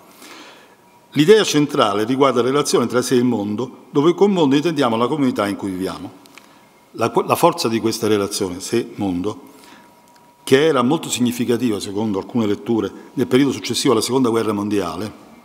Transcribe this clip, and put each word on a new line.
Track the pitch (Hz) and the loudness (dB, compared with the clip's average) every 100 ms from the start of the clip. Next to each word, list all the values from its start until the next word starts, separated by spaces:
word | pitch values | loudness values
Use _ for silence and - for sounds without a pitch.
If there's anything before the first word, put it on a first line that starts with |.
| - - - - - - - _ _ _ _ | -20 -20 -20 -20 -20 -20 -20 _ _ _ _
L'idea | 139 151 214 | 0 4 6
centrale | 190 147 147 147 110 101 | 4 0 0 2 2 2
riguarda | 110 131 139 120 | -2 2 2 2
la | 120 | 2
relazione | 143 147 180 117 | 0 0 0 0
tra | 120 | 0
sé | 123 | 0
e | 127 | 2
il | |
mondo, | 127 113 104 104 131 - - | 2 0 -4 -6 -6 -10 -4
dove | 143 151 | 0 2
con | 175 202 | 4 2
mondo | 185 147 | 4 4
intendiamo | 143 160 151 127 113 | 2 0 0 0 2
la | 120 | 0
comunità | 151 131 117 101 | 0 0 0 -2
in | 95 | -4
cui | 101 | -6
viviamo. | 92 92 80 95 - - - - - _ _ _ | -6 -6 -8 -12 -18 -20 -20 -20 -20 _ _ _
La, | - 113 190 180 | -4 -2 0 0
la | |
forza | 123 170 165 120 | 2 2 2 -2
di | 113 | -2
questa | 110 110 107 | -2 -2 0
relazione | 107 98 - 98 90 | 0 0 -4 -6 -6
sé-mondo, | - 120 117 - 98 87 95 104 - - - - - - _ _ _ _ | -4 -4 -4 -4 -4 -2 -4 -8 -14 -20 -20 -20 -20 -20 _ _ _ _
che | - 135 | 2 4
era | 160 139 | 4 2
molto | 120 160 143 | 2 0 -2
significativa, | 107 120 117 113 117 127 101 | -2 -2 -2 -2 0 0 -2
secondo | 95 98 110 95 | -4 -4 -2 -2
alcune | 92 120 104 | -2 -2 0
letture, | 101 - 113 95 - - | -2 -2 -2 -2 -6 -10
nel | - 120 | -6 0
periodo | 123 139 | 2 2
successivo | 113 - 117 147 | -2 -6 -2 0
alla | 110 | 0
Seconda | 104 127 123 | 0 0 0
Guerra | 113 110 | 0 0
Mondiale, | 104 104 104 85 80 104 - - - | -2 -2 -2 -2 -6 -10 -12 -20 -20